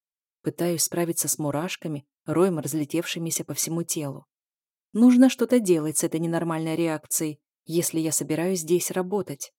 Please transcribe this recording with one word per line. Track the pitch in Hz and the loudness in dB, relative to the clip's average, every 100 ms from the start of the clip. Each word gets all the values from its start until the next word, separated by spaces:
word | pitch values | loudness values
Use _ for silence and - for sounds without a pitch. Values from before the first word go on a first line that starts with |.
| _ _ _ _ | _ _ _ _
Пытаюсь | 156 - 175 165 | -8 -2 -2 0
справиться | - 165 170 165 151 | -2 -2 -2 -2 -4
с | - | -2
мурашками, | 147 180 185 - 165 143 - _ | -2 -4 -6 -8 -8 -10 -12 _
роем | - 156 190 156 | -4 2 2 2
разлетевшимися | 143 156 147 160 - 170 165 - | -4 -4 -2 -4 -4 -6 -4 -6
по | 156 | -6
всему | 143 - 165 | -6 -4 -4
телу. | 165 165 143 143 _ _ _ _ _ _ _ | -4 -6 -6 -10 _ _ _ _ _ _ _
Нужно | 208 247 247 262 | 6 8 10 6
что-то | - 233 247 | 6 2 2
делать | 190 165 156 151 | 4 2 2 -2
с | |
этой | 165 160 | -2 0
ненормальной | 165 170 170 160 160 160 | -2 0 -2 -2 -4 -2
реакцией, | 165 156 - - 160 147 _ _ - | -2 -2 -4 -4 -4 -6 _ _ -4
если | 170 165 160 | -2 0 -2
я | 160 | -2
собираюсь | - 151 156 180 185 | -2 -2 -2 -2 -2
здесь | 156 175 - | 0 0 0
работать. | 185 185 202 180 143 - | -4 -4 -4 -6 -10 -14